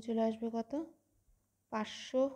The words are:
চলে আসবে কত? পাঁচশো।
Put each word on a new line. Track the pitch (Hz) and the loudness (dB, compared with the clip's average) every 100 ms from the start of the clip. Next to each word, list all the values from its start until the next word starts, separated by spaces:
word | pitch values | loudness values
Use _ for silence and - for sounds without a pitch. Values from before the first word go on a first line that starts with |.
| 226 | 0
চলে | 226 | 2
আসবে | 226 220 226 226 | 2 2 -2 -2
কত? | 226 285 330 - _ _ _ _ _ _ _ | -2 -4 -4 -10 _ _ _ _ _ _ _
পাঁচশো। | 220 214 - - 254 269 | -4 -4 -6 -2 2 2